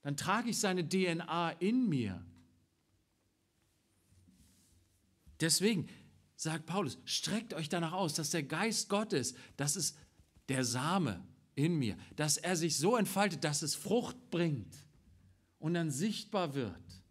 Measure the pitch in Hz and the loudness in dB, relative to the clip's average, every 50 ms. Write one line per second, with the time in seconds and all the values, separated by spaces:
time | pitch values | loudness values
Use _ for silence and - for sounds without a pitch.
0 | _ 143 143 143 - 170 190 220 240 240 208 - - 202 185 185 175 143 180 190 | _ -4 -4 -2 0 2 2 2 2 0 -2 0 0 0 0 0 0 0 2 2
1 | 185 180 165 165 175 - 156 170 175 165 156 - 175 196 226 262 254 220 165 135 | 2 2 0 -2 -2 -2 -2 0 0 -2 -2 0 0 2 2 4 2 2 2 2
2 | 117 101 92 90 - - - - - _ _ _ _ _ _ _ _ _ _ _ | 0 0 -2 -6 -10 -14 -20 -20 -20 _ _ _ _ _ _ _ _ _ _ _
3 | _ _ _ _ _ _ _ _ _ _ _ _ _ _ _ _ _ _ _ _ | _ _ _ _ _ _ _ _ _ _ _ _ _ _ _ _ _ _ _ _
4 | _ _ - - - _ - _ - - _ _ _ _ _ _ _ _ _ _ | _ _ -20 -20 -20 _ -20 _ -20 -20 _ _ _ _ _ _ _ _ _ _
5 | _ _ _ _ _ - - - 151 165 151 - 180 214 233 180 143 - - - | _ _ _ _ _ -20 -6 0 2 4 4 6 4 4 4 2 0 -4 -8 -18
6 | - - - - _ _ _ - - 160 156 165 160 - 170 196 202 135 - - | -20 -20 -20 -20 _ _ _ -8 -6 -4 -4 -4 -6 -4 -2 0 0 -2 -4 -8
7 | - - - - - - 170 220 226 - - 151 160 151 - 175 170 160 175 185 | -8 -4 -4 -2 -2 0 -2 -2 -2 -4 -6 -6 -4 -2 -2 0 0 0 -2 0
8 | 196 160 151 - 160 147 - 170 147 131 160 160 196 226 220 - - - 202 202 | -2 0 0 -2 -2 0 -2 -2 -2 -2 -2 0 0 0 0 0 -2 0 0 0
9 | 220 220 202 147 123 123 - - - - - - 139 147 - 196 147 - - - | 0 2 0 0 0 0 -6 -8 -18 -20 -6 -4 0 0 0 0 0 -2 -4 -6
10 | - _ _ _ - _ _ - _ - 135 131 131 120 113 127 131 156 180 196 | -20 _ _ _ -20 _ _ -20 _ -2 0 0 0 0 0 0 0 2 2 2
11 | 175 127 98 85 95 - - _ _ _ _ - 139 165 175 156 131 110 92 - | 2 2 0 -4 -8 -14 -20 _ _ _ _ 2 2 4 4 2 2 0 -2 -4
12 | - - - - 151 156 143 - - 175 190 170 156 170 139 131 139 185 247 240 | -8 -18 -6 -4 0 0 0 0 0 0 0 2 2 0 0 2 2 4 4 4
13 | 202 - - 190 202 208 175 143 - 151 147 147 - 147 - - - 196 190 240 | 2 2 2 2 2 2 2 0 -2 0 0 0 -2 -2 -4 -4 -2 0 0 2
14 | 233 - - - - - - 170 175 170 147 123 98 - - - - - _ - | 0 0 -8 -12 -12 -4 0 2 2 2 2 0 -4 -8 -14 -20 -20 -20 _ -20
15 | _ - - - - - - _ _ _ _ _ - 156 175 170 170 160 135 127 | _ -20 -20 -20 -20 -20 -20 _ _ _ _ _ -4 0 0 0 0 0 0 0
16 | 170 226 202 - - - - 202 180 160 135 139 127 104 85 - - - - - | -2 -2 -2 -4 -8 -4 -2 0 0 0 0 -2 -2 -2 -4 -8 -14 -18 -20 -20
17 | - _ | -20 _